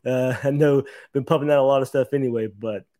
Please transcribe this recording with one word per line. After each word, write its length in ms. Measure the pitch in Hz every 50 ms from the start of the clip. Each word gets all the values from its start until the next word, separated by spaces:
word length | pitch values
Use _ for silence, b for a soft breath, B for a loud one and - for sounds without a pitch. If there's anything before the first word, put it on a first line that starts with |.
| -
Uh, 300 | 120 127 127 127 127 127 117
<laughs> 40 | -
I 80 | 139
know 320 | 143 143 151 147 143 139 135 B B B B B -
been 100 | 143 127
pumping 260 | - 165 151 143 147
out 80 | 147 143
a 60 | 135
lot 180 | 135 139 135
of 60 | 131 -
stuff 260 | - 139 127 - -
anyway, 320 | 143 135 123 117 113 110
but 400 | 110 98 101 113 113 104 98 - _ _ _